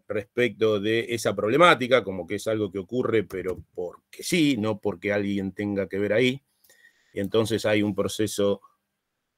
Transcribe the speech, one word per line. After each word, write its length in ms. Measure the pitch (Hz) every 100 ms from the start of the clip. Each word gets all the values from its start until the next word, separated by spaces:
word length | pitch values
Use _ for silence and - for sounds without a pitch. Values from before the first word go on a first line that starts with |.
| _
respecto 720 | 104 101 - 120 101 110 104
de 280 | 101 113 117
esa 260 | 117 123
problemática, 720 | 101 104 135 175 147 123 131
como 220 | 95 95 90
que 100 | 104
es 100 | -
algo 240 | 110 104
que 80 | 98
ocurre, 460 | 90 123 120 110
pero 380 | 90 95 90 87 -
porque 480 | - 87 - _ -
sí, 340 | - 180 147 127
no 220 | 107 104
porque 340 | 104 87 101
alguien 400 | 101 101 101 98
tenga 360 | 92 104 101 95
que 100 | 95
ver 140 | 101
ahí. 300 | 104 127 135 _ _ _ _ - _ _
Y 80 | -
entonces 440 | 98 110 113 107 107
hay 160 | 107
un 120 | 104
proceso, 640 | 95 98 - 107 - 101 98 - _ _ _ _ _ _